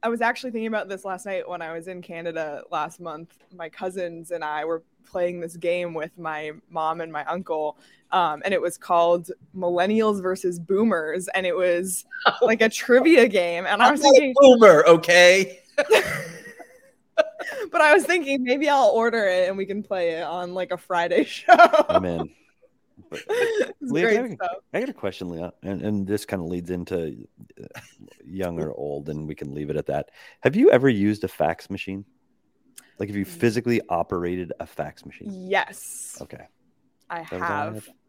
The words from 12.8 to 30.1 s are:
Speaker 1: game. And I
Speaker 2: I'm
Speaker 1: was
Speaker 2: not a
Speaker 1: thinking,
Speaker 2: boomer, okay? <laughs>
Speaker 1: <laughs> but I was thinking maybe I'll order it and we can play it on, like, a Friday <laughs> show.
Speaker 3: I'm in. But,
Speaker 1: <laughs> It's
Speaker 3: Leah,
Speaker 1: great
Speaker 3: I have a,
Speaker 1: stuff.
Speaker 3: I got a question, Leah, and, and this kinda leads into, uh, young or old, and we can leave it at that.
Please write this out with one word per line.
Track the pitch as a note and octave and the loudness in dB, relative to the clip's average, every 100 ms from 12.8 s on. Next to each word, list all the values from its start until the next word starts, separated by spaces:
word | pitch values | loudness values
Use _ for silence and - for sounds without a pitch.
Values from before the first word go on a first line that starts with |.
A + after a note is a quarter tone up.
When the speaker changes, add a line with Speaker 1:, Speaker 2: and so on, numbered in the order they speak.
| - B3 C#4+ D#4+ A#3 | 2 4 6 6 6
Speaker 1:
game. | G3 F3 E3+ F3+ | 4 0 -2 -2
And | G#3 | 4
I | A#3+ | 4
Speaker 2:
I'm | |
Speaker 1:
was | D4 | 4
Speaker 2:
not | C#4+ | 8
a | |
Speaker 1:
thinking, | C4+ C#4+ B3+ | 8 6 8
Speaker 2:
boomer, | C#4 B3 A3 D#3 E3 | 10 12 10 10 8
okay? | E3+ E3 F3 F3+ F#3+ F#3+ - _ | 6 6 8 8 8 2 -6 _
<laughs> | - | -4
Speaker 1:
<laughs> | C#4 G#4+ - - - - - - - _ _ _ _ - D#5 D#5+ - C#5+ G4+ | 2 2 2 -6 -10 -14 -20 -20 -20 _ _ _ _ -2 -2 -2 -12 -10 -6
but | E4+ | 2
I | D4+ | 6
was | G4+ | 4
thinking | D#4 F4 C#4 C#4 | 4 -2 -2 -4
maybe | B3+ C4+ D4 | -2 -2 2
I'll | C#4+ A#3 | 4 4
order | A3 A#3 A#3 | 4 0 0
it | G3+ F#3 F#3 | 0 0 0
and | G3 | -2
we | G3 | -6
can | G3 | -8
play | G#3 F#3+ E3+ | -6 -4 -4
it | E3 | -4
on, | E3 E3+ F3+ | -6 -8 -8
like, | F#3 F3+ | -8 -8
a | F3+ | -8
Friday | - F3+ E3+ F3+ | -6 -4 0 0
<laughs> | |
show. | D4 - - E4+ F4 D#4+ - | -2 -6 4 8 8 6 2
Speaker 3:
I'm | - | 0
in. | F#3 E3+ - _ _ _ _ _ _ _ - | 0 -6 -8 _ _ _ _ _ _ _ -18
But, | - | -18
Speaker 1:
<laughs> | - | -6
It's | A#4 A#4+ A4 - - C4+ | -2 -2 -2 -4 -6 -4
Speaker 3:
Leah, | - | 0
Speaker 1:
great | A#3 A3 | 2 0
Speaker 3:
I | |
have | B3+ | -2
a, | |
Speaker 1:
stuff. | F#3 F#3 F#3 _ | -8 -10 -10 _
Speaker 3:
I | D#3 | -6
got | C4 | -6
a | |
question, | - G2 F#2 F2+ | -6 -8 -8 -10
Leah, | E2+ E2+ - | -10 -10 -12
and, | F#2 G2 | -10 -8
and | G2+ G#2 G2 | -4 -4 -4
this | G#2 | -4
kinda | - G2 | -4 -8
leads | E2 F2+ E2+ | -6 -8 -6
into, | F2+ E2+ F#2 D#2+ A1 - _ - _ | -8 -6 -6 -6 -10 -20 _ -20 _
uh, | - - - _ - _ | -20 -20 -20 _ -20 _
young | - F#2+ F2+ E2+ | -16 -8 -6 -6
or | D#2 | -8
old, | - D2 C#2+ C#2+ | -8 -10 -10 -8
and | D2+ D#2 | -10 -10
we | |
can | D2+ D2 | -12 -12
leave | C#2+ D2 | -10 -8
it | D2 | -6
at | - | -4
that. | C#2+ D2 | -6 -8